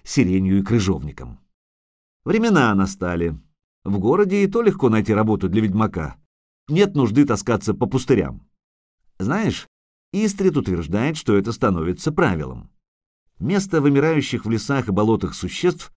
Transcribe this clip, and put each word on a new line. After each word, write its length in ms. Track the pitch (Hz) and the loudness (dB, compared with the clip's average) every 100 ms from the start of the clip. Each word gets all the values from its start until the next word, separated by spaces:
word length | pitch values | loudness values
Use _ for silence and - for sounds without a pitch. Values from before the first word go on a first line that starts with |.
сиренью 560 | - - 95 95 95 98 | -4 0 2 2 2 0
и 40 | |
крыжовником. 800 | 98 117 95 82 73 - 60 - _ _ _ _ _ _ _ _ | 2 0 0 -2 -6 -12 -16 -18 _ _ _ _ _ _ _ _
"Времена 500 | - 220 226 180 117 | -2 0 4 4 4
настали. 640 | 98 95 - 90 87 85 76 _ _ _ _ | 2 0 -2 -4 -2 -2 -4 _ _ _ _
В 140 | - 98 | -6 -2
городе 460 | 101 185 202 202 | 2 2 2 2
и 20 | 196 | 0
то 160 | 233 | 2
легко 260 | 226 - 123 | 0 2 2
найти 240 | 110 107 | 2 2
работу 380 | 104 110 101 95 | 2 2 0 0
для 100 | 110 | 0
ведьмака. 560 | 110 98 110 90 76 - _ _ _ _ - | 0 0 -2 -2 -8 -10 _ _ _ _ -4
Нет 260 | 156 202 | 0 2
нужды 320 | 151 120 117 139 | 2 0 2 2
таскаться 480 | 107 - 107 - | 0 -2 -2 -2
по 100 | 98 | -2
пустырям. 640 | 110 131 - 117 71 - _ _ _ _ _ _ _ - | -2 -2 2 2 0 -6 _ _ _ _ _ _ _ -8
Знаешь, 480 | 95 190 220 180 - _ _ _ _ | -4 -2 -2 -4 -8 _ _ _ _
Истрид 440 | 196 214 196 185 147 | -2 -2 0 0 0
утверждает, 600 | 101 85 76 98 143 156 | -2 -4 -2 -2 -2 -4
что 180 | - 101 | 0 0
это 160 | 104 | 0
становится 600 | 113 117 90 80 90 156 | -2 0 0 -2 -4 -4
правилом. 580 | 151 127 82 65 60 - _ _ _ _ _ _ - | 2 2 0 -6 -12 -18 _ _ _ _ _ _ -8
Место 440 | 117 196 196 160 | -2 -2 0 2
вымирающих 640 | 143 139 156 156 139 113 107 | 4 4 2 2 -2 -4 -2
в 40 | |
лесах 380 | 110 - 139 104 | -4 -2 -2 0
и 40 | |
болотах 420 | 95 107 107 95 | 2 2 2 0
существ 580 | - 90 - 175 165 - | -6 -10 -2 -2 -2 -8